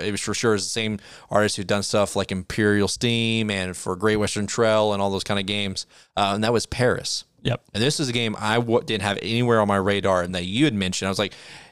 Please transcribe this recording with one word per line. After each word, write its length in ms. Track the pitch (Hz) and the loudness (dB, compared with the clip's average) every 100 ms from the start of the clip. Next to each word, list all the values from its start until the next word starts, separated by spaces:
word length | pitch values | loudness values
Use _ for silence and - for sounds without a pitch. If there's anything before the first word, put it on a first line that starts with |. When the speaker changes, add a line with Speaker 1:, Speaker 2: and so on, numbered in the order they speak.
Speaker 1:
it 120 | 98 | -6
was 80 | 139 | -4
for 100 | - | -4
sure 220 | 101 117 104 | 0 2 2
the 40 | |
same 360 | - 113 110 104 - - - | 0 -4 -4 -6 -10 -20 -2
artist 260 | 104 104 - | 2 2 0
who'd 100 | 90 | -2
done 160 | 101 | -2
stuff 340 | 98 107 98 98 | 0 0 2 0
like 160 | 95 | -2
Imperial 560 | 95 - - 104 104 98 | -4 -4 0 4 4 2
Steam 600 | - 120 117 113 113 107 | 0 0 0 0 0 0
and 260 | 98 92 87 | -2 -4 -6
for 200 | 98 90 | -6 0
Great 200 | 107 107 | 2 2
Western 300 | 101 107 101 | 0 -2 -2
Trail 480 | - 110 110 107 | 2 4 4 2
and 80 | 101 | 2
all 80 | 101 | 0
those 140 | 95 | -2
kind 140 | - 101 | -2 -2
of 40 | 95 | -2
games. 380 | 104 101 95 - - _ - | -4 -4 -6 -12 -18 _ -2
Uh, 160 | 98 | 0
and 80 | 104 | 2
that 80 | 110 | 2
was 100 | 113 | 0
Paris. 600 | - 120 123 - - - - _ | -2 0 0 0 -2 -6 -8 _
Speaker 2:
Yep. 200 | - - _ | -6 -6 _
Speaker 1:
And 80 | 101 | -2
this 180 | 131 156 | 0 0
is 80 | 131 | -2
a 40 | |
game 220 | 120 113 104 | -2 -2 -2
I 160 | 107 120 | 0 0
w-, 260 | 117 113 | 2 0
didn't 200 | - 107 | 2 -2
have 160 | 101 101 | -2 -2
anywhere 380 | 98 117 120 113 | -2 0 2 4
on 80 | 104 | 4
my 80 | 98 | 2
radar 460 | 95 101 95 90 | 2 2 2 2
and 120 | 87 | 0
that 100 | 92 | -4
you 200 | 90 113 151 | -4 2 2
had 80 | |
mentioned. 320 | 104 92 - 95 | 2 -2 -2 -2
I 40 | |
was 80 | 95 | -2
like, 140 | 101 - - - - | -4 -6 -20 -20 -20